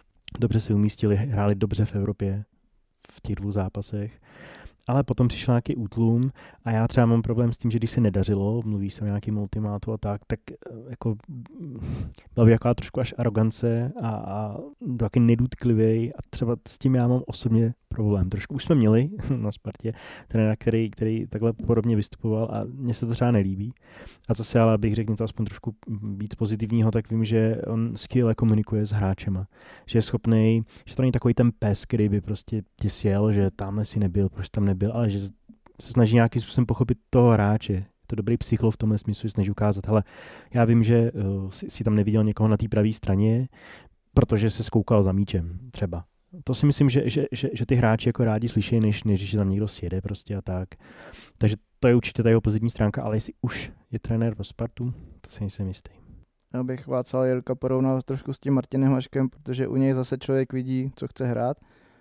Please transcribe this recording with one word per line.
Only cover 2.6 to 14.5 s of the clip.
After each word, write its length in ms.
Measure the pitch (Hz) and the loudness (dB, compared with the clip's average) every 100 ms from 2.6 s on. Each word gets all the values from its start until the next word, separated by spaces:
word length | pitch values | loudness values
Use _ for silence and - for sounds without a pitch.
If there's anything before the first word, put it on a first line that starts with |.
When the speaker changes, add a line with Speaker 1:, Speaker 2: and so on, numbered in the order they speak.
| _ _ _ _ _ | _ _ _ _ _
Speaker 1:
v 100 | - | -14
těch 160 | - 98 | -8 -6
dvou 140 | 101 | -4
zápasech. 680 | 101 92 - - 104 104 - _ - - - - - - | -4 -4 -6 -8 -8 -8 -12 _ -20 -20 -20 -20 -14 -2
Ale 140 | 131 | 0
potom 260 | 135 127 123 | 0 2 0
přišel 240 | - - | 0 0
nějaký 240 | 120 - 135 | 0 0 -4
útlum 540 | 104 113 113 120 131 - - - | -6 0 2 2 0 -4 -16 -12
a 60 | 117 | -2
já 180 | 110 113 | 0 2
třeba 180 | - 117 | 4 4
mám 160 | 117 | 4
problém 300 | 110 117 120 | 2 0 0
s 60 | 117 | 0
tím, 120 | 120 | -2
že 80 | 113 | 0
když 120 | 113 | 0
se 100 | - | 2
nedařilo, 600 | 110 95 95 101 101 117 | 2 2 0 0 0 -2
mluví 260 | 110 101 98 | -2 -4 -4
se 140 | - | -6
o 20 | 104 | -4
nějakým 320 | 101 110 107 | -4 -4 -4
ultimátu 540 | 101 107 107 104 - | -4 -4 -4 -6 -6
a 60 | 110 | -6
tak, 220 | 104 104 - | -4 -6 -6
tak, 140 | 110 - | -8 -8
eh, 40 | - - 113 120 | -18 -16 -16 -16
jako, 260 | 120 117 107 - 131 120 285 | -6 -4 -4 -8 -16 -16 -16
mm, 500 | 160 123 - - - - - | -14 -10 -10 -8 -10 -14 -10
byla 120 | - 113 | 4 6
by 60 | |
taková 220 | 113 120 | 6 4
trošku 260 | 120 - - | -2 -4 -4
až 140 | 120 - | -4 -2
arogance 720 | 117 107 110 - 120 117 123 233 | -2 0 0 0 -2 0 -2 -4
a, 60 | 117 | -6
a 480 | 107 101 101 107 | -6 -6 -6 -6